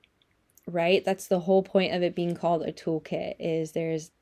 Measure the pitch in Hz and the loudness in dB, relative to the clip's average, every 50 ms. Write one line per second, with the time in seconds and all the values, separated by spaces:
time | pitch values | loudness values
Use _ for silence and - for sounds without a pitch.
0 | _ _ _ _ _ _ _ _ _ _ _ _ _ - 170 175 165 175 190 190 | _ _ _ _ _ _ _ _ _ _ _ _ _ -6 -2 0 2 4 4 2
1 | - 190 196 190 - - 196 180 165 185 190 190 190 - - 196 185 - - 180 | 2 0 -2 -2 -2 0 0 0 2 4 4 4 4 4 2 2 2 2 0 0
2 | 175 175 180 - 175 175 170 - - 165 175 160 151 160 160 - - 170 160 156 | 0 0 0 -2 -2 -2 -2 -2 0 0 0 0 0 -4 -8 -6 -4 -4 -4 -4
3 | 156 - 165 156 - - - - - 170 160 160 160 156 - 165 165 165 160 156 | -4 -6 -6 -6 -6 -6 -8 -6 -4 -2 -2 -2 -2 -4 -4 -4 -4 -2 -4 -4
4 | 160 - _ _ | -6 -10 _ _